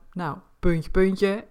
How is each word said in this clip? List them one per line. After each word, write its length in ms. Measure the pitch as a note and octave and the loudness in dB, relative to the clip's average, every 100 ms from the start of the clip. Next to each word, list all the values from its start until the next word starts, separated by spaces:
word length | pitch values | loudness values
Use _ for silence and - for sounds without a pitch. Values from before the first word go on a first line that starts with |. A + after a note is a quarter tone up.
| - | -16
nou, 240 | F3+ E3 F3+ - - | -10 -8 -10 -14 -2
puntje, 300 | - E3 D#3 | 0 0 0
puntje, 560 | - F#3+ F#3+ G3 G#3 - | 2 2 2 0 -2 -8